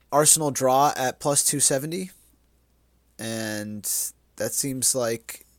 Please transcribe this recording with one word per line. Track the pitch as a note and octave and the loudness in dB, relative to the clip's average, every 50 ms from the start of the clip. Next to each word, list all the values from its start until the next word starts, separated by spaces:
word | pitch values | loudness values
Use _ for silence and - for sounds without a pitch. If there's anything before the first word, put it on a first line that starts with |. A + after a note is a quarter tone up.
| _ - | _ -2
Arsenal | - C#3+ D3+ D3 - D#3 D#3 C#3+ | 0 2 4 6 4 4 2 -2
draw | B2 - C3 B2+ C3 C3+ C#3+ D3 - - | -2 0 2 4 6 6 6 4 4 2
at | C3 B2+ - - | -2 -2 -2 -2
plus | - D3+ C#3+ - - | -2 0 2 2 2
two | - - C#3+ | 0 2 2
seventy, | - - D3 C3 C#3 D#3+ E3+ F#3+ F#3 F#3 - _ _ _ _ _ _ _ _ _ _ _ _ _ _ _ _ _ _ _ _ - | 2 2 2 0 -2 -4 -8 -8 -10 -10 -14 _ _ _ _ _ _ _ _ _ _ _ _ _ _ _ _ _ _ _ _ -10
and | A2+ A2+ A2+ A2+ A2 G#2+ G#2+ G#2+ G#2 G#2+ G#2+ G#2 G2+ - - - - - - _ _ _ _ - | -8 -6 -6 -6 -4 -6 -6 -6 -8 -8 -10 -8 -6 -4 -4 -4 -4 -6 -8 _ _ _ _ -6
that | G#2+ A#2 - | -4 -4 -2
seems | - - C#3 C3 C3 A#2+ - - | -4 -4 -4 -4 -2 0 0 0
like | C3 A#2+ A2+ A#2 A2+ _ - - - - _ _ | 0 0 -2 -2 -4 _ -12 -18 -18 -18 _ _